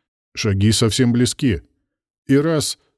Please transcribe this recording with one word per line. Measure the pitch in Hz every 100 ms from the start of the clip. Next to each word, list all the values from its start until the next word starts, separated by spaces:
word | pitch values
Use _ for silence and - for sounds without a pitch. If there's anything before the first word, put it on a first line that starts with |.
| _ _ _
шаги | - 110 98 104
совсем | 110 117 120 123
близки. | 120 123 - 135 95 - _ _ _ _ _ -
И | 139
раз | 156 160 - - _